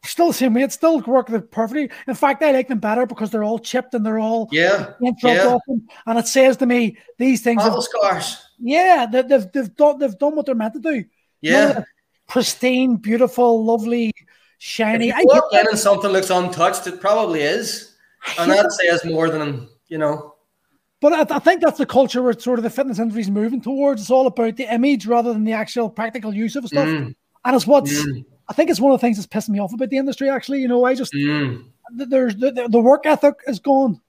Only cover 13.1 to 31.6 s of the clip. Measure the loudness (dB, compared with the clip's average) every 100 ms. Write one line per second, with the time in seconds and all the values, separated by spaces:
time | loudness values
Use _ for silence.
13.1 | 0 0 2 2 2 0 -2 -2 -2 -4
14.1 | -6 _ _ _ _ -14 -4 -2 0 -2
15.1 | 4 6 6 6 2 2 2 2 2 2
16.1 | 0 2 0 0 0 0 0 -8 -6 0
17.1 | 0 0 -2 -2 -2 -4 -10 -14 _ _
18.1 | _ -12 -2 2 4 2 2 0 0 0
19.1 | -2 0 -2 -4 -8 -12 _ _ -4 -2
20.1 | -4 -10 _ _ _ _ _ _ _ 2
21.1 | 2 0 2 2 4 2 0 0 2 2
22.1 | 2 -2 -2 -2 -2 -4 -4 -4 -2 -4
23.1 | -4 -4 -2 -2 -4 -6 -2 0 -2 0
24.1 | 2 2 0 -4 -4 -4 0 2 0 0
25.1 | 0 0 -2 -2 -2 -4 -4 -6 -4 -8
26.1 | -8 -8 -4 -4 -6 -4 -2 0 -2 -6
27.1 | -12 _ _ 0 0 4 2 4 -2 -4
28.1 | -6 -12 _ -12 -2 0 2 2 2 2
29.1 | -2 -4 -8 -4 -4 -4 -6 -4 -2 -4
30.1 | -2 -2 -2 -4 -4 0 2 2 0 -4
31.1 | -2 -2 -2 -4 -6